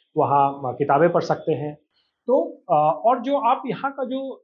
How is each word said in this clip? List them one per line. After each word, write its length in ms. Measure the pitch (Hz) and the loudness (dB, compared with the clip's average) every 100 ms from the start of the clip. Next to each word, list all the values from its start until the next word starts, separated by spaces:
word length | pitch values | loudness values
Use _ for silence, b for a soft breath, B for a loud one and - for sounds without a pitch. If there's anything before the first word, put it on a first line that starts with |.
| _ 151 | _ -2
वहाँ, 360 | 135 143 139 | 2 4 2
अ, 240 | 139 127 120 | 0 -8 -4
किताबें 340 | 139 143 170 | 0 4 4
पढ़ 100 | 170 | 2
सकते 300 | 156 151 - | 0 -4 -2
हैं। 220 | 135 147 147 _ _ _ _ - | -4 -4 -10 _ _ _ _ 0
तो, 360 | 269 330 - - | 0 0 -8 -2
अ, 320 | 160 151 160 | 2 2 2
और 140 | 220 254 | 2 0
जो 180 | 233 277 | 0 0
आप 240 | 233 269 269 | 0 0 -2
यहाँ 260 | 170 277 | -6 -6
का 120 | 277 | -6
जो 380 | 254 262 269 240 | -6 -6 -8 -12